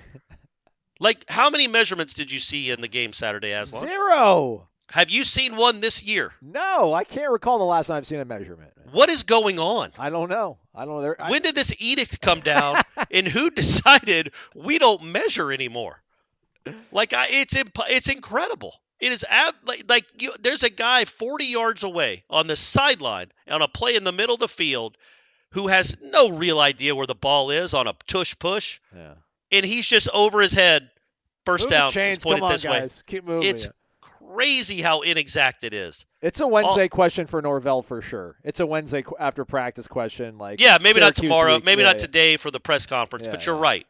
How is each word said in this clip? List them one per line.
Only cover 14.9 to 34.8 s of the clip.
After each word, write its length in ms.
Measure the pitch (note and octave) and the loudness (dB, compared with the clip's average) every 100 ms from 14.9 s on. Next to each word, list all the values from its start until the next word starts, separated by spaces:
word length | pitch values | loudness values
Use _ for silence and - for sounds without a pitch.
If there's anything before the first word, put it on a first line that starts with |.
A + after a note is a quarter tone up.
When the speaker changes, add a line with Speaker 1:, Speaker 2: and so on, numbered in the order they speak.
| F#3+ | 2
Speaker 2:
measure 480 | D#3+ G3+ A4 - C#3+ | -2 -4 -2 -2 -4
anymore? 480 | C3+ B2 A#2 G2 - _ _ _ _ _ _ C#3+ A3 - | -4 -6 -8 -10 -14 _ _ _ _ _ _ -18 -18 -6
Like, 200 | - A3 | -4 0
I, 120 | B3 B3+ | 0 0
it's 260 | C4+ C4+ C4+ | 0 0 -2
imp-, 200 | G#3+ - - | -4 -6 -2
it's 200 | B3+ - | -2 -2
incredible. 680 | C4+ - A#3+ G4 G#4+ - - _ - | -6 -6 -6 -4 -8 -14 -18 _ -6
It 100 | B3 | -4
is 140 | A#3+ - | -4 0
ab-, 260 | A3+ D#4+ - B3 | 2 2 -2 -8
like, 180 | A#3+ A3 | -6 0
like, 180 | A#3+ - - | 0 -2 -10
you, 120 | B3+ A3 | -10 -4
there's 240 | A#3+ D4 | -4 0
a 80 | A#3 | -2
guy 340 | F#3+ A#3 B3 | -2 0 2
forty 420 | G#3 - A#3 D4 C4 | 0 -6 -8 -6 -4
yards 360 | A#3 A3+ A3 | -2 -2 -4
away 400 | G3 E3+ B2+ F#2 - | -6 -4 -4 -4 -4
on 160 | D#3 D#3+ | -2 0
the 80 | |
sideline 800 | D3+ - - C#4+ G#3+ B2+ F#2+ F2+ _ - | 0 0 2 2 0 -4 -8 -10 _ -6
on 100 | D3+ | -6
a 60 | D3 | -4
play 300 | - A#3+ A3+ | -4 -2 -2
in 80 | |
the 80 | F#3 | -2
middle 220 | F3+ A#3+ | -2 -2
of 60 | A#3 | -2
the 60 | A3+ | -4
field 500 | - D#3 B2 A2 _ _ _ _ _ _ | -4 -4 -4 -8 _ _ _ _ _ _
who 160 | G3 G3 | -8 0
has 300 | F#3+ F3+ - | 2 0 -6
no 300 | - - A3+ | 0 4 4
real 300 | D#3+ F3 D#3 | 2 0 2
idea 340 | C#3+ C3 C#3+ | 2 2 -2
where 140 | C#3 C3 | -2 -4
the 60 | A#2 | -4
ball 340 | C3+ C#3+ C3+ | 0 0 0
is 240 | D3+ F3+ | -2 -2
on 140 | C#3+ A#2 | -2 -2
a 60 | - - | -6 -6
tush 300 | F#3 E3 - | -4 -4 -4
push. 400 | E3+ G3+ - - _ | -4 -4 -6 -10 _
Speaker 1:
Yeah. 200 | F2+ D#2 D2+ _ _ - | -20 -20 -20 _ _ 0
Speaker 2:
And 160 | G3 F#3+ | 0 2
he's 200 | A#3+ - | -2 2
just 220 | A3+ - | 2 2
over 260 | G#3 G#3 G#3 | 2 2 4
his 140 | F#3+ | 2
head, 340 | F#3+ F3 D3+ B2+ _ _ _ _ _ | 4 4 4 0 _ _ _ _ _
first 200 | F3+ F3 | -4 -2
Speaker 1:
Move 60 | B3 | 2
the 40 | D#3 | 2
Speaker 2:
down, 140 | C3+ | 2
Speaker 1:
chains. 260 | G3 G3 F#3 | 0 -2 -2
Speaker 2:
it's 80 | |
pointed 160 | D#3+ D3+ | -2 0
Speaker 1:
Come 60 | F3+ | 0
on, 60 | |
Speaker 2:
this 120 | D3 | -2
way. 160 | D3+ B2 | -2 -4
Speaker 1:
guys. 220 | C3 - - | -6 -12 -12
Keep 180 | F#3+ F3 | -12 -6
moving. 200 | E3 G3 | -2 -2
Speaker 2:
It's 180 | A#2 - - _ _ | -4 -8 -14 _ _
crazy 800 | _ _ - G3+ C#4+ C4 G#3 F#3 | _ _ -10 -2 0 0 -2 -2